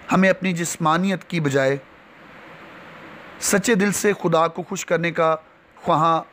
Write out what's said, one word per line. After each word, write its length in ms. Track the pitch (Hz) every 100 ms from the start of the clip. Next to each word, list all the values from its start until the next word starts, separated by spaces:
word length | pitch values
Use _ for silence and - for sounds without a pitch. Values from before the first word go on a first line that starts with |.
| -
हमें 180 | 175 190
अपनी 240 | 185 185
जिस्मानियत 680 | 170 170 - 160 165 196 185
की 160 | - 175
बजाय 400 | 143 139 135 139 - - - - - - - - - - - - - - - -
सच्चे 340 | - 202 247 208
दिल 160 | 202
से 220 | - 208
खुदा 340 | 190 175 165 165
को 160 | 175
खुश 200 | 170 190
करने 280 | - 170 170
का 320 | 160 160 156 - _ _ - -
ख्वाह 340 | 156 165 160 -